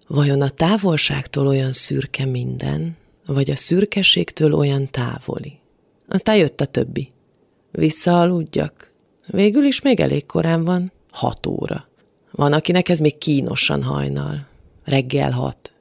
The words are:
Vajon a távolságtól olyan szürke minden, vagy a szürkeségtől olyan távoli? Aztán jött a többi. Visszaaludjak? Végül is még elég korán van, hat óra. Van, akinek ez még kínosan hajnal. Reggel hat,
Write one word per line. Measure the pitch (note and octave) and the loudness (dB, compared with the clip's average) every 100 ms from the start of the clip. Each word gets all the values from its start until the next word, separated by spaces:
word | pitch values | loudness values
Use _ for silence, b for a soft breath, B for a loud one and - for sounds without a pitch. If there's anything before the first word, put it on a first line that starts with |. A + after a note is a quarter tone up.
| - | -4
Vajon | C#3+ C#3+ C#3 | 0 2 2
a | C#3 | 0
távolságtól | - E3 G#3+ F#3+ D#3 - C#3 - C#3+ C#3 | 0 2 2 2 2 0 -4 -6 -2 2
olyan | C3+ C3 | 2 2
szürke | C3 - C#3 C3+ - | 4 4 0 -4 -4
minden, | C3 B2+ B2+ B2+ C3+ D3 E3 E3 _ _ - | -4 -2 -4 -6 -4 -4 -4 -8 _ _ -4
vagy | C#3 C#3 | -2 0
a | C3+ | 0
szürkeségtől | - F3 G#3 G3+ F3+ F3+ E3+ - D#3 | 2 2 2 0 2 2 0 0 2
olyan | D3+ C#3+ C#3 C3+ | 2 2 0 -2
távoli? | B2+ A#2+ - - - - - _ _ _ _ - | -4 -4 -6 -8 -8 -10 -18 _ _ _ _ -4
Aztán | F#3 - G#3+ | -2 2 4
jött | D3 - | 2 0
a | |
többi. | C#3+ - B2+ C#3 C#3 _ _ _ _ _ _ | -2 -2 -2 -4 -8 _ _ _ _ _ _
Visszaaludjak? | - D#3 D#3 F3 F3 E3+ F3+ D#3 - D3+ _ - _ _ _ - | -2 -2 0 2 4 4 0 -2 -4 -4 _ -20 _ _ _ -6
Végül | F#3+ G#3 A#3+ | 2 2 4
is | C#4+ C4 | 2 2
még | C#4 G#3 | 2 2
elég | C#3 C#3+ - | 2 0 -2
korán | E3+ E3 E3 | -2 0 0
van, | E3 F3+ F#3 _ _ | 0 -2 -2 _ _
hat | - - - - | -6 -4 -4 -6
óra. | - - - - _ _ _ _ | -6 -6 -8 -10 _ _ _ _
Van, | - C#3+ | -2 2
akinek | D#3 - F3+ F3+ | 2 2 0 2
ez | E3+ | 2
még | D3+ - | 2 0
kínosan | - C#3 B2 - - D3 | -2 0 0 -2 -2 -2
hajnal. | B2+ C#2+ C#2 C#2 C#2+ D3 - _ _ _ | -2 -4 -4 -4 -6 -8 -12 _ _ _
Reggel | - C3+ B2+ C#3 C#3 | -2 -2 0 -2 -2
hat, | B2+ C3+ - - _ | -2 -4 -8 -18 _